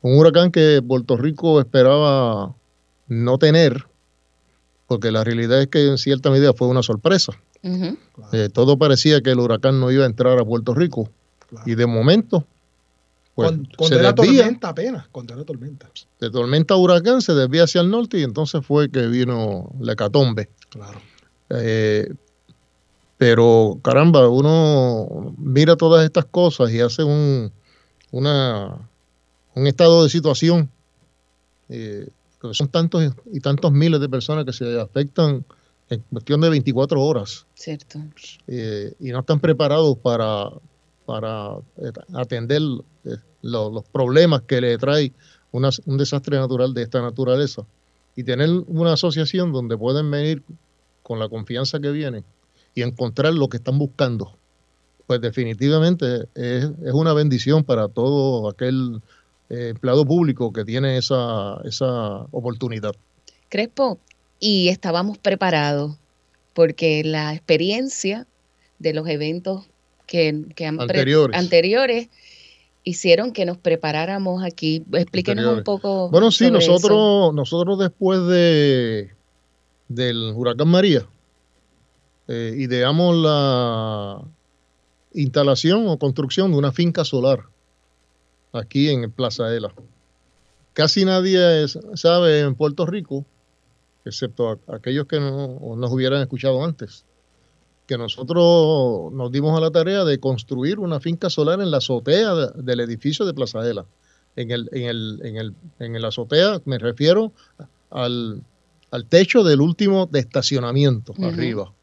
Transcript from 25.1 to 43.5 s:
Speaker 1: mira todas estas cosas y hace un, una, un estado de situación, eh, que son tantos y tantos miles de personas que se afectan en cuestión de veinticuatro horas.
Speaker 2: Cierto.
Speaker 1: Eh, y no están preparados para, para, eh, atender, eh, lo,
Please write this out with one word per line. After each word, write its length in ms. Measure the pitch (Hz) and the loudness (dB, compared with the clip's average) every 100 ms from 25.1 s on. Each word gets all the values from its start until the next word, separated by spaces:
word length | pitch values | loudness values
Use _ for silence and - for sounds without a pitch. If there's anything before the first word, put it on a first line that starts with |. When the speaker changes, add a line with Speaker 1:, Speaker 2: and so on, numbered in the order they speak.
| 80 101 - | -8 -12 -8
Speaker 1:
mira 380 | 147 131 156 170 | 0 4 6 6
todas 300 | 165 165 160 | 6 6 6
estas 200 | 175 147 | 0 -2
cosas 460 | 175 175 - 120 | 2 0 2 0
y 80 | 117 | 2
hace 240 | 120 - | 0 0
un, 480 | 151 147 147 135 107 - _ _ _ _ _ | 0 2 2 0 -4 -12 _ _ _ _ _
una, 800 | 123 139 143 131 107 98 90 110 _ _ _ _ _ _ | -4 0 0 0 -4 -8 -12 -18 _ _ _ _ _ _
un 140 | - 135 | -2 -2
estado 360 | 131 170 170 | 6 6 8
de 60 | 156 | 6
situación, 600 | 170 156 131 160 170 147 _ _ _ _ _ _ _ _ _ _ | 2 0 0 2 2 0 _ _ _ _ _ _ _ _ _ _
eh, 400 | 120 110 101 - _ _ _ | -14 -12 -12 -14 _ _ _
que 120 | 120 | -12
son 160 | 107 143 | -6 -2
tantos 440 | 165 165 175 151 - - | 0 0 0 -2 -4 -12
y 100 | 170 | -6
tantos 320 | 143 143 165 | -2 0 2
miles 260 | 143 165 156 | 4 2 0
de 80 | 139 | -2
personas 380 | 127 123 151 131 | -6 -4 -6 -6
que 80 | |
se 260 | 120 120 120 | -8 -6 -4
afectan 680 | 107 139 143 - 156 135 135 _ _ _ _ | -4 -4 -4 0 0 0 -8 _ _ _ _
en 100 | 117 - | -10 -8
cuestión 300 | - - 147 | -12 -2 2
de 100 | 165 | 2
veinticuatro 520 | 151 131 120 139 147 | 2 0 -2 0 0
horas. 440 | 143 135 98 - _ _ | 0 -2 -6 -14 _ _
Speaker 2:
Cierto. 440 | - 147 _ 151 151 - - - - | -14 -14 _ -18 -18 -20 -20 -20 -12
Speaker 1:
Eh, 460 | 123 110 104 104 - | -10 -8 -8 -10 -12
y 80 | 131 | -8
no 100 | 123 | -8
están 200 | 127 156 | -2 0
preparados 580 | 160 139 147 147 156 113 | 2 2 2 2 2 2
para, 520 | 123 117 110 107 101 - _ _ _ _ - | 0 0 -2 -2 -6 -12 _ _ _ _ -12
para, 520 | 113 110 110 104 101 - - | -10 -8 -8 -10 -14 -18 -14
eh, 140 | - 110 - | -14 -14 -14
atender, 480 | 170 123 120 117 147 156 127 - _ | -10 -8 -8 -2 -2 -2 -6 -12 _
eh, 140 | - 110 _ _ | -14 -14 _ _
lo, 260 | 117 | -8